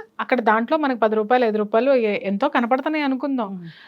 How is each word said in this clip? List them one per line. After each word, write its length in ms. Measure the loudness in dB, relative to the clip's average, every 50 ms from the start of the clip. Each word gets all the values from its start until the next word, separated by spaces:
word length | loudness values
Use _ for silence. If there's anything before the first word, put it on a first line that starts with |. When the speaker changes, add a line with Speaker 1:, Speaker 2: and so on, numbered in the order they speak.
| -4 -10 _ -12
Speaker 1:
అక్కడ 200 | -4 -2 -2 2
దాంట్లో 360 | 4 4 4 4 2 0 0
మనకు 220 | 0 0 -2 0 2
పది 160 | 2 2 2
రూపాయలు, 300 | 0 2 2 2 2 4
ఐదు 140 | 2 2 0
రూపాయలు 320 | -2 0 0 2 2 4
ఎ-, 300 | 4 2 2 0 -2 -2 -2
ఎంతో 260 | -4 -2 0 0 0
కనపడుతున్నాయి 560 | 0 0 0 0 -4 -6 -4 -4 -4 -2 -2
అనుకుందాం. 440 | -2 -2 -4 -4 -4 -4 -4 -4 -6
Speaker 2:
మ్మ్. 180 | -8 -12 -14 -16 -18 -20 -20